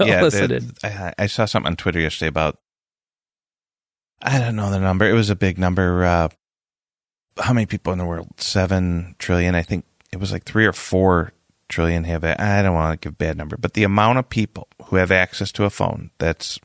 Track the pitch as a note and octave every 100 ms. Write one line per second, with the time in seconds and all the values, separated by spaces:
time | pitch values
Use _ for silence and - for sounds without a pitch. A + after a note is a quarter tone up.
0 | G3 F#2+ - G2+ F#2+ B1 A#1+ - G2 G2
1 | F2+ - G2+ - G#2+ A2+ - F2 - E2+
2 | D#2+ - D#2+ D2+ D#2 - _ _ _ _
3 | _ _ _ _ _ _ _ _ _ _
4 | _ _ - C3+ A#2+ A2 G2+ G2 F#2+ F#2
5 | G#2 A2+ G#2 G2 G2 F2+ F2+ F#2 F2+ F2+
6 | F2+ F2 E2 - _ _ _ _ _ _
7 | _ _ _ - F2+ A#2+ G#2+ G#2 - F2+
8 | F2 E2+ F2 - - G2+ F#2 F#2+ F2+ E2+
9 | F2 - - F2 F2 F2 E2 F#2+ - _
10 | _ F#2 F#2+ F#2+ - G#2+ A2 E2+ - F#2+
11 | F#2+ F2+ E2 - _ _ _ - E2 E2+
12 | E2 E2 E2 - G#2 G2+ G2 E2+ D#2+ D#2+
13 | D#2 D2+ D#2+ D#2 D2+ D2+ - - G2+ G2+
14 | A2 B2+ B2+ - G#2 - - _ - F#2+
15 | F#2 F#2+ F#2 - G2 - G2+ - G2 -
16 | E2 _ E2 E2 - -